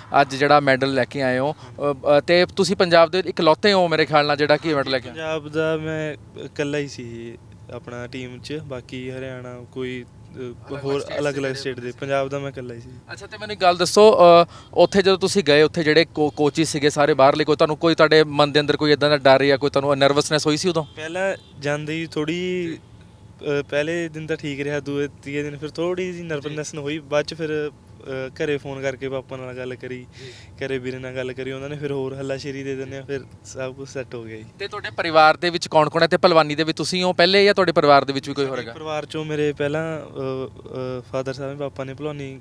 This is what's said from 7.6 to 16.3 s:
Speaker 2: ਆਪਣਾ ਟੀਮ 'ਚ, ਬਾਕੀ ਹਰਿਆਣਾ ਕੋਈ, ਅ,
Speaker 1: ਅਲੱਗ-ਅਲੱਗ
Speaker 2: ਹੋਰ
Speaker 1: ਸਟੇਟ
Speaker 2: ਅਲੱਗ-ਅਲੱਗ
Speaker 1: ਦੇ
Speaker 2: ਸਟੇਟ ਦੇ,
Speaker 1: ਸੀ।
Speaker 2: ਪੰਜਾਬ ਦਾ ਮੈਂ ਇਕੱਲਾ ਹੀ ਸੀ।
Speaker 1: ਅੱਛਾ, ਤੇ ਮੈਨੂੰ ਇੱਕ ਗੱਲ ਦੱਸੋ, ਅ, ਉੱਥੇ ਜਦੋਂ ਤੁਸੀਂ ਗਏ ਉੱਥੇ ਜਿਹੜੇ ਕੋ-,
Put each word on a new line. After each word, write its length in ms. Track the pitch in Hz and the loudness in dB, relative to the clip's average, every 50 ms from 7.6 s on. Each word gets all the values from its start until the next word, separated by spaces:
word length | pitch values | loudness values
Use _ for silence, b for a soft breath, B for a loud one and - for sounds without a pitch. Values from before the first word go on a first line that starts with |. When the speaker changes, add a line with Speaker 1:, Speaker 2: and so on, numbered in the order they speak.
| - - 123 | -18 -16 -16
Speaker 2:
ਆਪਣਾ 340 | 120 - 131 123 120 123 | -16 -14 -14 -14 -12 -12
ਟੀਮ 320 | 123 127 131 127 123 123 120 | -12 -12 -12 -12 -12 -14 -14
'ਚ, 140 | 117 - 143 | -12 -12 -10
ਬਾਕੀ 580 | 156 156 147 135 123 120 127 135 127 127 127 | -10 -10 -10 -12 -12 -12 -12 -12 -12 -10 -10
ਹਰਿਆਣਾ 540 | 127 131 131 131 131 127 123 123 123 123 120 - - | -10 -10 -10 -12 -12 -14 -14 -16 -16 -16 -18 -14 -10
ਕੋਈ, 320 | 131 127 127 127 127 120 | -10 -8 -8 -8 -10 -12
ਅ, 340 | - - - - - - 127 | -14 -20 -20 -20 -20 -16 -14
Speaker 1:
ਅਲੱਗ-ਅਲੱਗ 460 | 127 123 120 - - - 143 135 131 | -12 -12 -14 -14 -14 -12 -12 -8 -4
Speaker 2:
ਹੋਰ 160 | 139 139 143 | -4 -4 -4
Speaker 1:
ਸਟੇਟ 180 | - - - 143 | -4 -6 -6 -4
Speaker 2:
ਅਲੱਗ-ਅਲੱਗ 340 | 147 147 139 139 135 135 131 | -2 -2 -2 -2 -4 -4 -4
Speaker 1:
ਦੇ 60 | 131 | -6
Speaker 2:
ਸਟੇਟ 220 | - 139 127 123 | -6 -8 -8 -8
ਦੇ, 120 | 120 123 120 | -10 -12 -10
Speaker 1:
ਸੀ। 60 | - | -10
Speaker 2:
ਪੰਜਾਬ 300 | 147 139 139 139 135 135 | -6 -2 -2 -2 -2 -2
ਦਾ 100 | 139 143 | -6 -8
ਮੈਂ 120 | 139 139 | -8 -8
ਇਕੱਲਾ 240 | 127 135 123 120 117 | -10 -12 -14 -14 -14
ਹੀ 60 | 117 | -16
ਸੀ। 100 | 117 127 127 - - - 113 | -16 -18 -20 -20 -18 -18 -18
Speaker 1:
ਅੱਛਾ, 140 | - 196 | -16 -16
ਤੇ 120 | 190 - 208 | -16 -14 -12
ਮੈਨੂੰ 140 | 214 208 208 | -10 -10 -4
ਇੱਕ 100 | 196 190 | 2 4
ਗੱਲ 140 | 180 180 | 4 4
ਦੱਸੋ, 420 | 175 175 170 - 208 214 220 214 - 175 175 170 170 170 | 4 2 2 6 8 8 10 10 10 10 10 10 8 8
ਅ, 20 | - B B B B B | 4 B B B B B
ਉੱਥੇ 280 | - 175 170 - 202 185 | 4 4 6 6 4 4
ਜਦੋਂ 160 | 190 190 175 | 4 4 2
ਤੁਸੀਂ 260 | 185 185 - 202 175 | 2 0 0 0 2
ਗਏ 180 | 139 143 147 156 | 4 6 6 6
ਉੱਥੇ 200 | 147 - 175 160 | 4 2 0 2
ਜਿਹੜੇ 220 | 151 151 156 165 | 4 4 4 4
ਕੋ-, 260 | - - 156 151 147 | 2 0 -2 -2 -2